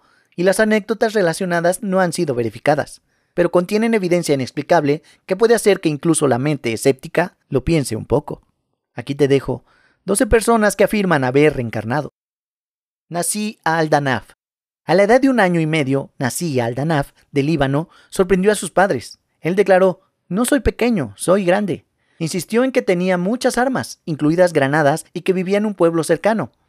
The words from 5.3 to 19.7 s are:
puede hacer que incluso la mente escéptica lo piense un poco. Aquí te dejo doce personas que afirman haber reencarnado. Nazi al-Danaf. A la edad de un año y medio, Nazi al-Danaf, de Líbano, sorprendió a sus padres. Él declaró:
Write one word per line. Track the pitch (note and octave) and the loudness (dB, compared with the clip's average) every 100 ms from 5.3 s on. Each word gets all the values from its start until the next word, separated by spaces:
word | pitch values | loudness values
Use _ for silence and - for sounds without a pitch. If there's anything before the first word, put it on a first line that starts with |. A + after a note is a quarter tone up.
| F#3+ | 0
puede | A3+ | 2
hacer | A3+ G#3 F#3+ | 4 2 2
que | E3 | 0
incluso | D3 E3+ D#3 C#3+ | -2 0 2 2
la | A#2+ | 0
mente | C#3+ D3 A#2+ | -2 -4 -4
escéptica | A2 C#3 C3+ D#3+ - F3 - _ | -2 0 -2 -2 -4 -4 -6 _
lo | C3+ | -4
piense | C#3 E3 C3 A2 | 0 -2 -2 -6
un | |
poco. | - D3 - - _ _ _ _ _ | -2 -4 -4 -12 _ _ _ _ _
Aquí | - - | -12 -8
te | C#3 C#3 | -2 2
dejo | C#3 - B2+ _ _ _ _ | 2 0 -10 _ _ _ _
doce | - G3 A#3 | -4 -2 0
personas | A3+ G#3+ A#3 G#3+ - | 0 2 2 2 2
que | |
afirman | G3 G#3+ F#3+ D#3 | 0 0 0 0
haber | B2+ C#3 D3+ | 2 4 2
reencarnado. | C#3+ A#2 A2 G#2+ C#3 - - _ _ _ _ _ _ _ _ - | 2 -4 -6 -6 -6 -6 -14 _ _ _ _ _ _ _ _ -10
Nazi | E3+ F3 G#3 G#3+ - | -6 -6 -6 -8 -6
al-Danaf. | D#3+ E3 D#3+ D3 C#3+ A#2 - _ _ _ _ _ - | -2 -2 0 0 0 -4 -8 _ _ _ _ _ -2
A | |
la | F3 | 2
edad | G3+ B3+ | 4 4
de | C4+ | 2
un | B3 | 2
año | F#3 F3 | 2 2
y | D#3 | 0
medio, | D#3+ C3 C#3 - - | 0 0 -2 -4 -6
Nazi | C3 - F3 B2+ | -6 -4 -4 -2
al-Danaf, | A#2 B2 D3+ D#3 - _ _ | -2 -2 -2 -2 -4 _ _
de | C#3+ | -2
Líbano, | C#3 D#3+ C3+ C#3 E3+ _ _ | 0 0 0 -2 -4 _ _
sorprendió | - F3+ F#3+ G3 | -2 0 2 2
a | |
sus | G#3 E3+ | 0 -2
padres. | - G3 C3+ - - _ _ | 0 2 0 -8 -20 _ _
Él | D#3 F#3 | -2 0
declaró: | F#3+ | 4